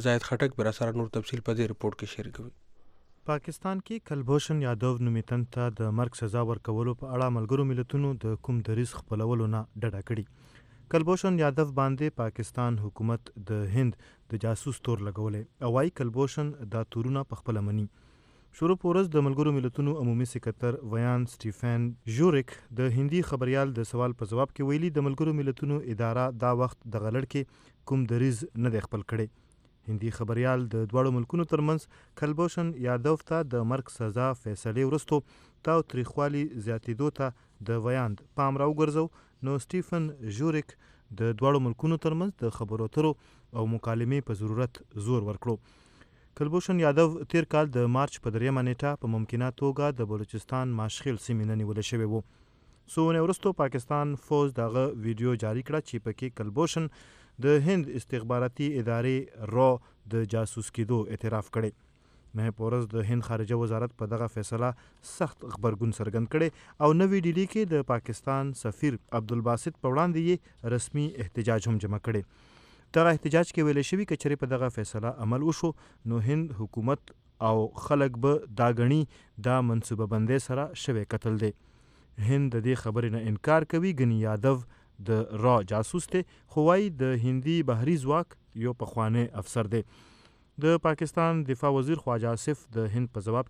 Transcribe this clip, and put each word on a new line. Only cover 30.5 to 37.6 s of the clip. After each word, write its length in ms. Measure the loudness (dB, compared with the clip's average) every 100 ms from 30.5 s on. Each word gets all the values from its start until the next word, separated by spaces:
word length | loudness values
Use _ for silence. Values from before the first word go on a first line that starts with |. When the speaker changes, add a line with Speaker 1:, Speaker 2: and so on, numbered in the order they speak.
| 0 0
Speaker 2:
د 80 | -2 0
دواړو 280 | 0 2 0
ملکونو 300 | 0 -2 0
ترمنځ 280 | 0 2 0 -4 -20 -16 -6
کلبوشن 520 | -2 0 0 0 -4 -2 -2
یادو 280 | 0 2 0 0
ته 160 | -2 0 0
د 160 | 0
مرګ 240 | -2 -4 -6
سزا 280 | -4 0 -2 -2
فیصلې 400 | -6 -6 -4 0 0
وروسته 260 | 0 0 0 -2 -20 -20 _ 0
تاوتریخوالي 760 | 2 2 -4 -4 -2 0 0 -2 -4 -6
زیاتېدو 400 | -4 -4 -2 -2 -2
ته 160 | -6 -6 _ -12